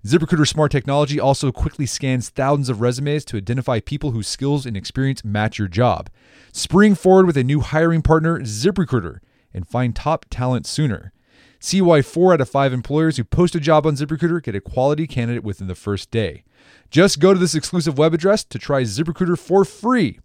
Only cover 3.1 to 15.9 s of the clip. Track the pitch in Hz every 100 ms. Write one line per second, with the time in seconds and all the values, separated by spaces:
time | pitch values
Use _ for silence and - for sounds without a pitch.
3.1 | 151 - 107 98 127 135 113 - 143 151
4.1 | 113 98 - 139 143 131 98 - 127 135
5.1 | 135 107 104 107 - 95 92 123 85 -
6.1 | - _ _ _ - - 180 214 196 185
7.1 | 190 180 139 127 147 - 156 165 165 -
8.1 | 160 160 165 113 107 175 202 147 120 87
9.1 | - _ _ _ 92 85 120 123 - 147
10.1 | 160 - - 127 123 - - 143 92 95
11.1 | _ _ _ _ _ - 190 175 151 -
12.1 | 165 185 160 127 139 135 127 - 151 160
13.1 | 127 110 - 175 170 147 151 156 139 147
14.1 | 156 170 170 123 98 - 127 139 151 165
15.1 | 123 117 120 107 95 95 87 104